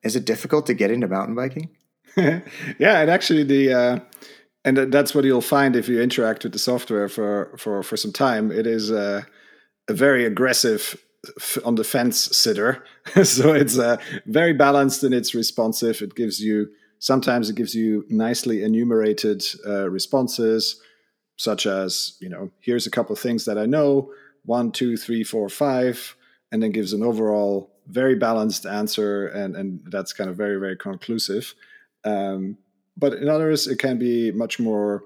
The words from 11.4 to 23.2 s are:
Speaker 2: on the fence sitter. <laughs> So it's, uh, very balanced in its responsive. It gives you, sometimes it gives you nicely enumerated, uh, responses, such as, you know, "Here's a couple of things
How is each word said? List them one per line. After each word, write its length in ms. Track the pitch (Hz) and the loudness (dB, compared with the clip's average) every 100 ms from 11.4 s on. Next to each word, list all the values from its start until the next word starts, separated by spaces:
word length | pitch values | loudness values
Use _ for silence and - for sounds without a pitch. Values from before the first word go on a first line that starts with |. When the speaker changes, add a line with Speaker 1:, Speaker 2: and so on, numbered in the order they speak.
| - - | -8 -6
Speaker 2:
on 120 | 120 117 | -2 -2
the 80 | |
fence 340 | 110 139 123 113 - - | 0 0 0 0 0 2
sitter. 480 | - 101 110 135 - - | 2 2 0 -2 -6 -20
<laughs> 200 | - - | 0 4
So 300 | 185 127 139 | 6 6 6
it's, 240 | 151 139 123 | 6 4 2
uh, 200 | 117 117 - - - | 2 2 -2 -12 -2
very 280 | 110 170 | 2 4
balanced 500 | 147 143 139 139 131 | 6 6 6 4 2
in 100 | 139 | 2
its 200 | 127 117 | 0 0
responsive. 680 | 120 113 - 110 110 117 113 | -2 -2 0 -2 0 -2 -2
It 140 | 104 - | -6 -4
gives 260 | 113 101 | -4 -2
you, 280 | 107 107 104 _ _ _ | 0 0 0 _ _ _
sometimes 500 | - 135 131 123 110 | 0 0 2 0 -2
it 60 | 107 | -4
gives 200 | 110 113 | -4 -2
you 280 | 113 107 - | 0 0 0
nicely 540 | 110 113 120 - 110 | 0 0 -2 -2 -2
enumerated, 800 | 107 110 120 113 107 104 110 101 - - 104 | 2 2 2 2 2 0 0 -2 -4 -8 -6
uh, 240 | 101 95 | -4 -4
responses, 920 | 95 - 139 127 - 113 113 107 - _ _ _ _ _ _ | -4 -2 0 0 0 0 0 -2 -6 _ _ _ _ _ _
such 280 | - 104 107 | -6 -2 -2
as, 520 | 95 95 - - - | -2 -2 -4 -6 -10
you 100 | 92 | -14
know, 220 | 90 95 _ | -12 -14 _
"Here's 280 | - 120 117 | -2 -2 -2
a 40 | |
couple 220 | - 113 | -4 -2
of 60 | |
things 260 | 104 | -4